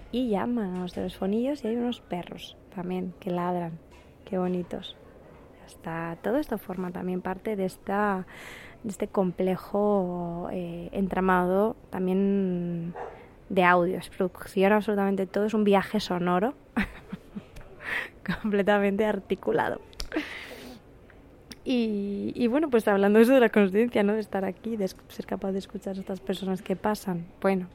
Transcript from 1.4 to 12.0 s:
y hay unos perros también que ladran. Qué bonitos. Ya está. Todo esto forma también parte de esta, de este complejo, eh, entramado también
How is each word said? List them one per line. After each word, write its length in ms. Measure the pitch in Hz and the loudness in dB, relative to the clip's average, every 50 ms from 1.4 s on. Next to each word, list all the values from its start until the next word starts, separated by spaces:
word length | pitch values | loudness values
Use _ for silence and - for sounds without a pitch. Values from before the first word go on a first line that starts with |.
| 240 269 294 277 - | 0 -2 -2 -4 -4
y 40 | 214 | -4
hay 80 | 226 | -2
unos 260 | 240 240 247 233 - | -2 -2 -4 -4 -6
perros 540 | - - 175 175 170 - - 175 - - - - - - - | -8 -8 -8 -8 -8 -10 -12 -14 -16 -16 -18 -20 -20 -14 -12
también 400 | 190 175 180 185 185 185 185 175 - | -8 -6 -6 -4 -4 -6 -6 -10 -8
que 120 | - 185 | -6 -4
ladran. 480 | 175 175 175 180 180 175 175 165 165 165 - - - - - - - - - | -2 -2 0 -2 -2 -2 -4 -6 -8 -12 -14 -20 -20 -20 -20 -20 -20 -20 -10
Qué 120 | - 196 185 | -4 -2 -2
bonitos. 580 | 180 180 180 180 175 - - - - - - - - - - - - - - - - - - - | 0 0 0 -2 -4 -6 -8 -10 -10 -12 -16 -18 -20 -20 -20 -20 -20 -20 -20 -20 -20 -20 -20 -20
Ya 60 | - | -20
está. 520 | - - - - 165 165 165 165 165 165 - | -20 -20 -14 -10 -8 -6 -6 -6 -6 -8 -4
Todo 160 | - 202 233 302 | -2 0 0 0
esto 200 | 294 - 233 196 | 0 -2 -4 -6
forma 340 | - - 180 185 185 180 | -6 -6 -6 -6 -6 -6
también 300 | 180 180 180 180 185 185 | -6 -6 -4 -4 -4 -4
parte 340 | - 185 185 190 - 220 220 | -4 -6 -6 -6 -6 -4 -2
de 100 | 196 190 | -2 -2
esta, 600 | 180 - - - - 196 202 208 208 196 185 180 - - - - - - - - - - - - | -2 -4 -6 -6 -4 0 0 2 2 0 -2 -4 -8 -12 -16 -16 -16 -16 -18 -18 -20 -18 -10 -10
de 60 | 220 | -8
este 180 | 196 - 160 147 | -6 -4 -6 -2
complejo, 1400 | - 208 190 180 170 - 185 185 185 165 - - - 202 208 208 208 196 180 180 175 175 175 170 170 170 175 - | 0 2 2 2 2 0 0 0 0 -2 -4 -4 0 2 2 4 4 4 2 0 -2 -4 -4 -4 -4 -6 -6 -6
eh, 380 | - 180 175 170 170 175 175 - | -6 -6 -6 -6 -8 -10 -10 -6
entramado 840 | - 202 196 180 - 185 190 190 185 180 180 180 185 196 208 226 - - - - | -2 -2 -2 0 0 2 4 4 4 4 4 4 4 4 4 2 0 -4 -10 -8
también 1040 | - 190 | -4 -2